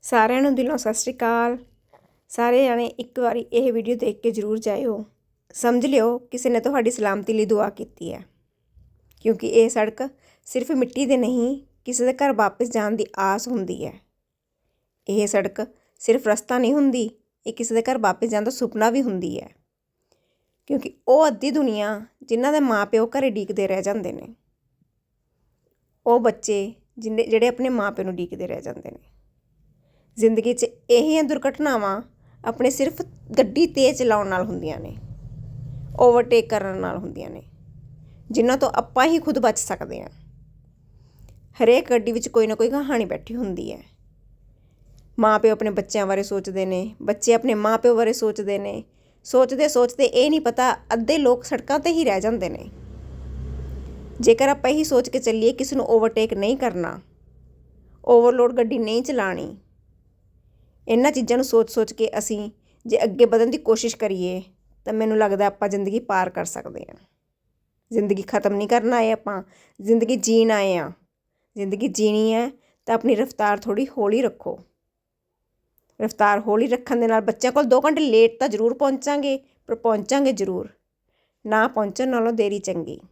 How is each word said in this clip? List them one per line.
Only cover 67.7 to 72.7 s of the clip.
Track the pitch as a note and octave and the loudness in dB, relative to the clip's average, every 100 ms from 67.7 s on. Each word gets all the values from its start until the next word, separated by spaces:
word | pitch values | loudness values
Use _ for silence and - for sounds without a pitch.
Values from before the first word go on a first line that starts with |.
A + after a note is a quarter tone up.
| _ _ | _ _
ਜ਼ਿੰਦਗੀ | A3+ G3+ G3 | -2 0 -2
ਖਤਮ | G3 - G3+ | -2 -2 0
ਨਹੀਂ | G3+ G#3 | -2 0
ਕਰਨ | G#3 A3 | 0 2
ਆਏ | A#3+ A3+ | 0 0
ਆਪਾਂ, | A3 G#3 G3 F#3 _ _ _ | -2 -4 -10 -10 _ _ _
ਜ਼ਿੰਦਗੀ | G3 A3+ A3+ B3 | 0 2 2 0
ਜੀਣ | G3+ A3+ A3+ | 2 4 4
ਆਏ | G#3+ G3 F3 | 2 2 0
ਹਾਂ। | D3 F3 _ _ _ _ _ - | -4 -12 _ _ _ _ _ -8
ਜ਼ਿੰਦਗੀ | G3 G3+ B3+ | -6 -4 -4
ਜੀਣੀ | F#3 G#3+ G#3+ A3 | 0 2 2 2
ਹੈ | A3+ A#3+ - _ | 0 -2 -8 _